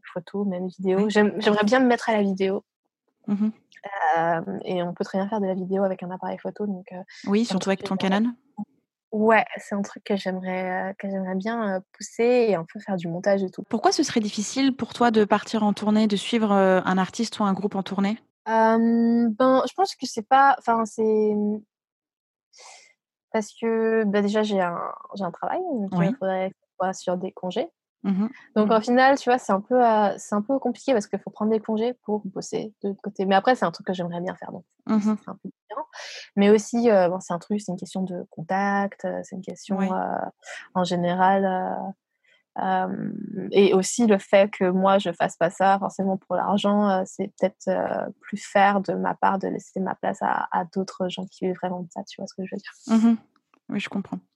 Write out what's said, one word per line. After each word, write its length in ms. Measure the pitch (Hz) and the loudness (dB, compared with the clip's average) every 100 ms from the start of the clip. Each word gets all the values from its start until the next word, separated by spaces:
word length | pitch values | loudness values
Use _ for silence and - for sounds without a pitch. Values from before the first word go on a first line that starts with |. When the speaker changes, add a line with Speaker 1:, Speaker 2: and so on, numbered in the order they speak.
| - | -10
Speaker 1:
photo, 300 | 180 170 202 202 | -12 -8 -6 -4
même 220 | 180 185 | -4 -8
vidéo. 400 | - 190 190 214 | -6 0 2 2
Speaker 2:
Oui. 20 | |
Speaker 1:
J'aime, 240 | 208 208 - | 4 2 2
j'aimerais 240 | 214 208 208 | 0 2 4
bien 140 | 262 | 4
me 60 | 254 | 4
mettre 220 | 233 - | 2 0
à 40 | |
la 100 | 220 | 0
vidéo. 420 | 202 190 190 202 _ _ _ _ _ _ - | 0 0 -2 -2 _ _ _ _ _ _ -6
Speaker 2:
Mmh 140 | 202 214 | -2 -2
mh. 60 | - _ _ 202 202 165 165 | -4 _ _ -12 -2 0 2
Speaker 1:
Hem, 440 | 165 165 190 196 - | 2 0 -4 -8 -6
et 160 | 185 | -4
on 100 | 175 | -4
peut 100 | 170 | -6
très 140 | 202 196 | -4 -4
bien 80 | 196 | -2
faire 120 | 220 | -2
de 40 | 190 | -2
la 60 | |
vidéo 300 | 185 185 190 | -2 -2 -2
avec 180 | 196 185 | -2 -4
un 60 | 180 | -8
appareil 260 | 180 185 190 | -8 -8 -8
photo, 260 | - - 208 | -10 -6 -6
donc, 180 | 185 190 | -6 -10
heu, 60 | 180 190 - - | -18 -18 -12 0
Speaker 2:
Oui, 180 | 202 233 | 0 2
Speaker 1:
c'est 100 | 190 | -2
un 40 | |
Speaker 2:
surtout 0 | |
Speaker 1:
truc 120 | 196 | 0
Speaker 2:
avec 100 | 190 | -2
Speaker 1:
que 20 | |
Speaker 2:
ton 140 | - 196 | -2 -2
Speaker 1:
j'aimerais 220 | 190 196 | 0 2
Speaker 2:
Canon. 140 | 233 240 _ - | 0 -4 _ -14
Speaker 1:
bien, 80 | 208 _ _ _ _ 214 | -14 _ _ _ _ 0
ouais, 260 | 220 220 - - | 4 4 2 -8
c'est 180 | - 202 | -8 -6
un 60 | |
truc 200 | 202 - | -6 -10
que 120 | - 202 | -4 -4
j'aimerais, 760 | 190 185 185 185 185 185 190 | -2 -6 -6 -4 -4 -4 -6
heu, 40 | 196 | -8
que 100 | 196 | -6
j'aimerais 260 | 196 185 190 | -6 -4 -4
bien, 420 | 202 233 214 185 | -4 -4 -2 -4
heu, 20 | - | -8
pousser 540 | _ - - 233 247 226 | _ -16 0 2 4 4
et 60 | 175 | 0
un 100 | 165 | -4
peu 80 | 208 | -12
faire 180 | - 190 | -6 -6
du 100 | 170 | -4
montage 360 | 170 202 196 | -4 0 0
et 80 | 185 | -2
tout. 140 | - - | -8 -6
Speaker 2:
Pourquoi 220 | 220 370 | 0 0
ce 100 | 381 | 2
serait 200 | 285 240 | 0 0
difficile 540 | 208 - 202 262 269 262 | -2 -4 -4 0 0 0
pour 200 | 233 - | -8 2
toi 160 | 240 | 2
de 120 | 220 | 4
partir 380 | 208 208 - 220 | 4 2 0 0
en 100 | 208 | 0
tournée, 360 | 202 208 214 220 | 0 0 2 2
de 80 | 202 | 0
suivre, 360 | - 240 214 | -2 0 2
heu, 300 | 202 190 185 | 4 4 4
un 140 | - 185 | 2 0
artiste 400 | 185 - 226 - | 0 -2 -6 -2
ou 40 | |
un 100 | 202 | 0
groupe 220 | 190 208 196 | 0 -2 -4
en 80 | |
tournée ? 340 | 185 190 196 226 _ _ - | -4 -2 -2 -2 _ _ -2
Speaker 1:
Hem, 840 | 226 220 226 233 233 233 233 233 214 | 4 4 4 4 4 4 4 2 2
ben, 260 | 262 262 254 | 4 4 2
je 60 | |
pense 220 | - 381 - | -2 -2 -2
que 100 | 254 | -8
c'est 200 | - 208 | -8 2
pas, 280 | 269 277 - | 6 6 4
enfin, 260 | - 226 226 | 0 0 0
c'est, 180 | - | 0
mmh, 580 | 220 214 214 208 208 214 214 _ _ _ _ _ _ _ _ - - - _ _ _ _ _ | 2 2 2 0 -2 -4 _ _ _ _ _ _ _ _ _ -20 -20 -20 _ _ _ _ _
parce 220 | 220 214 - | -6 -6 -6
que, 440 | 226 226 226 220 208 | -2 0 0 0 2
bah, 160 | 208 | 2
déjà, 220 | 202 214 | 2 0
j'ai 180 | 214 196 | 0 0
un, 180 | 175 170 - - - 196 | 0 -2 -8 -10 -14 -8
j'ai 80 | |
un 80 | 185 | -8
travail, 280 | 185 185 330 | -6 -6 -4
donc, 320 | 370 254 196 185 | -4 -4 -2 0
heu, 40 | 170 | 0
Speaker 2:
Oui. 100 | 254 | 0
Speaker 1:
faudrait 320 | 190 185 190 | -4 -2 -4
que 40 | - | -8
ce 140 | _ _ | _ _
soit 140 | 185 | -4
sur 240 | 180 - 180 | -4 -6 -4
des 140 | 185 | -6
congés. 360 | - 180 214 330 _ _ _ | -8 -8 -6 -8 _ _ _
Speaker 2:
Mmh 180 | 196 190 | -2 -2
mh. 60 | 220 - - 214 | -2 -6 -4 0
Speaker 1:
Donc, 160 | 214 | 4
au 100 | 220 | 2
final, 360 | 214 247 262 277 | 4 4 6 4
tu 100 | - | 2
vois, 100 | 247 | 0
c'est 140 | - | 0
un 80 | 196 | -2
peu, 140 | 208 254 | 2 2
heu, 320 | 233 214 208 202 | 4 4 2 -2
c'est 180 | - 208 | -4 -4
un 60 | |
peu 160 | 208 269 | -2 -2
compliqué 340 | 247 240 - | -2 -4 0
parce 140 | 240 202 | 0 0
qu'il 120 | 196 | -8
faut 120 | - | -8
prendre 200 | - 214 | -4 0
des 80 | 220 | 0
congés 320 | 214 220 233 247 - | 0 -2 -2 -4 -6
pour 160 | 208 202 | -4 -4
bosser 480 | - - - 220 _ | -10 -6 -6 -6 _
de 60 | 202 | -8
l'autre 120 | 196 | -6
côté. 220 | 208 - 190 | -10 -4 2
Mais 100 | 196 | 4
après, 200 | 254 254 | 4 2
c'est 100 | 175 | 0
un 60 | |
truc 160 | 170 - | -2 -6
que 60 | |
j'aimerais 280 | 180 175 175 | -4 -4 -6
bien 140 | 180 175 | -8 -8
faire, 160 | 185 | -12
donc 120 | 180 - _ - | -14 -18 _ -2
Speaker 2:
Mmh 200 | 214 208 | 0 2
mh. 60 | 214 - | -2 -6
Speaker 1:
c'est 60 | |
un 40 | 190 | -14
peu 60 | 196 | -16
différent. 380 | _ _ 226 311 - - - - - | _ _ -12 -12 -14 -16 -16 -8 2
Mais 120 | 202 | 6
aussi, 380 | 220 - 233 233 | 6 4 0 4
heu, 180 | 202 175 | 4 4
bon, 100 | 185 | 0
c'est 120 | - | -6
un 60 | 175 | -8
truc, 220 | - 208 | -4 -6
c'est 100 | 208 | -4
une 40 | 175 | -10
question 240 | 185 190 | -8 -6
de 220 | 185 180 - | -6 -8 -12
contact, 760 | - 165 190 202 202 196 - 185 | -14 -4 -2 0 0 -2 -6 -8
heu, 160 | 180 | -8
c'est 120 | 180 190 | -10 -12
une 60 | |
question, 340 | 185 180 - 196 | -12 -14 -6 -2
Speaker 2:
Ouais. 180 | 190 185 | -2 -2
Speaker 1:
heu, 40 | - - - _ - - - 185 | -2 -4 -6 _ -20 -18 -6 -2
en 80 | 180 | 0
général, 600 | 175 175 180 185 196 190 | 0 0 4 4 4 2
heu, 480 | 185 185 190 190 196 _ _ _ _ _ - | 0 -4 -6 -8 -12 _ _ _ _ _ -6
hem, 840 | 190 185 185 - 53 - - - 190 | -2 -2 -2 -4 -6 -8 -10 -8 2
et 220 | 196 202 190 | 6 6 4
aussi 320 | 185 - 233 | 2 2 4
le 100 | 196 | 4
fait 300 | - 202 208 | 6 4 4
que 180 | - 185 | 2 0
moi, 300 | 185 190 196 | 4 4 4
je 120 | 190 | 2
fasse 240 | 165 190 - | -2 -4 0
pas 120 | 170 | -2
ça 280 | - 190 196 | 2 2 2
forcément 380 | 190 - 190 190 | 0 -2 -2 -2
pour 180 | _ 180 | _ -2
l'argent, 540 | 185 202 202 208 208 190 | 0 0 2 2 2 0
heu, 20 | 196 | -2
c'est 220 | - 202 _ | -6 -8 _
peut-être, 300 | 190 _ - | -2 _ -4
heu, 440 | 185 - - - - | -2 -2 -4 -6 -10
plus 160 | - 202 - | -12 -12 -2
faire 360 | 202 196 202 | 4 4 4
de 120 | 190 | -2
ma 220 | 185 185 170 | -2 -2 0
part 240 | 196 196 | 0 0
de 80 | 190 | -4
laisser 300 | 202 - 190 | -6 -8 -6
ma 140 | 185 - | -4 -4
place 240 | 196 196 | -6 -2
à, 260 | 202 - - | -2 -2 -2
à 140 | - 175 | -4 -4
d'autres 440 | 196 190 - 185 | -6 -6 -6 -8
gens 160 | 185 190 | -6 -12
qui 180 | - 185 | -6 -6
vivent 100 | 180 | -4
vraiment 200 | 180 180 | -6 -6
de 60 | 175 | -10
ça, 120 | 202 208 | -12 -14
tu 160 | - | -14
vois 60 | 196 | -14
ce 80 | - | -10
que 100 | 190 | -10
je 100 | 196 | -12
veux 40 | |
dire ? 140 | - - - | -14 -18 0
Speaker 2:
Mmh 80 | 226 233 | 4 4
mh. 60 | 226 _ _ _ _ - | 2 _ _ _ _ -8
Oui, 100 | 208 | -8
je 100 | - | -6
comprends. 300 | 202 - 190 _ | -8 -8 -12 _